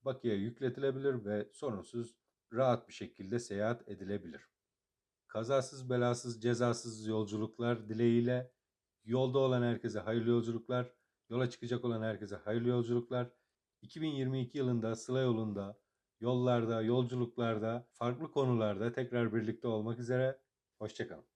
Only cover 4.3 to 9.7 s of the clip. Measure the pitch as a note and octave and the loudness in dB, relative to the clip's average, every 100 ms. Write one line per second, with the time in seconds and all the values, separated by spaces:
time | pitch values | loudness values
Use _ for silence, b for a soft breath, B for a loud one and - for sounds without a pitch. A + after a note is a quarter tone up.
4.3 | D2+ - _ _ _ _ _ _ _ _ | -16 -20 _ _ _ _ _ _ _ _
5.3 | G#2+ A2+ C#3 B2+ C3+ B2+ B2 A#2+ A#2+ B2 | -6 0 0 0 -10 -2 2 2 0 -4
6.3 | A2+ A#2 A2+ A#2+ A#2 A#2+ A2 G#2+ A2 G#2 | -2 0 2 2 0 -6 -8 -2 -2 0
7.3 | G#2+ G#2+ - A#2+ A#2 G#2+ A2+ A#2+ A#2 A#2+ | -2 -4 -2 0 0 -2 2 6 6 4
8.3 | B2 B2+ _ _ _ _ _ G#2+ B2 C3 | 0 -4 _ _ _ _ _ -2 2 4
9.3 | C3+ C3+ B2 A#2+ | 4 4 4 2